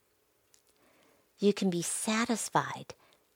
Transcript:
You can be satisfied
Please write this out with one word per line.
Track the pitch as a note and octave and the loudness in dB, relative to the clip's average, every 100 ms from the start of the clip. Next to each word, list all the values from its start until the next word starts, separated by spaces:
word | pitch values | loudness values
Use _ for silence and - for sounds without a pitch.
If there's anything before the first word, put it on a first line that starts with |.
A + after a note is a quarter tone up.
| _ _ _ _ _ _ _ _ _ _ _ _ _ _ | _ _ _ _ _ _ _ _ _ _ _ _ _ _
You | G3+ | 2
can | G3 F#3+ | 4 0
be | F3 | 0
satisfied | E3 - - A3 A#3+ A3 - D#3+ C3 - - - _ _ _ | -2 -4 -2 0 0 -2 0 0 0 -6 -14 -18 _ _ _